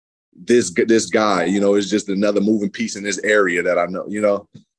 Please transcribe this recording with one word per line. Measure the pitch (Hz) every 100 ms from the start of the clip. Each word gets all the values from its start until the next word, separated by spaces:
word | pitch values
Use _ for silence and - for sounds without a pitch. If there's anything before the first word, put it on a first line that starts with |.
| _ _ _ -
This, | - 120 101
g-, | 85 110
this | 113 -
guy, | 117 107 95 85
you | 101
know, | 101 101
is | 95
just | 101 98
another | 95 104 101
moving | 101 107 101
piece | - 113 101
in | 101
this | 92
area | 104 107 95 87
that | 87 87
I | 87
know, | 92 -
you | 104
know, | 104 101 - - _